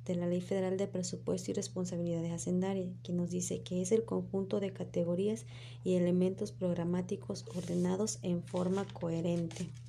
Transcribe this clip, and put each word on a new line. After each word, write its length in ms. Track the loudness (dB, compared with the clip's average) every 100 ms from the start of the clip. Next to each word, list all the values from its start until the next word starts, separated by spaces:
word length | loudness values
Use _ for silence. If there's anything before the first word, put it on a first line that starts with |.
de 120 | -4 0
la 120 | 2
Ley 140 | 0
Federal 360 | 0 0 2 0
de 100 | 0
Presupuesto 640 | -2 -4 -4 -2 -2 -2
y 20 |
Responsabilidades 800 | -4 -2 -2 -2 0 0 0 0
Hacendarias, 560 | -2 0 2 2 0 -2 -6
que 120 | -2
nos 160 | 0 0
dice 320 | -2 -2 -4
que 200 | -2 -2
es 100 | 4
el 120 | 2
conjunto 560 | 4 -2 0 -2 0 0
de 140 | 0
categorías 720 | -4 -2 0 2 2 2 0 -6 -14 -14 -4
y 100 | 2
elementos 580 | 4 6 6 4 2 -6
programáticos 920 | -2 0 2 2 0 0 -4 -4 -8 -6 -6
ordenados 640 | 0 2 2 2 0 0
en 200 | 0 0
forma 420 | 0 0 2 2 0
coherente, 760 | -4 -2 0 2 2 0 -4 -8 -8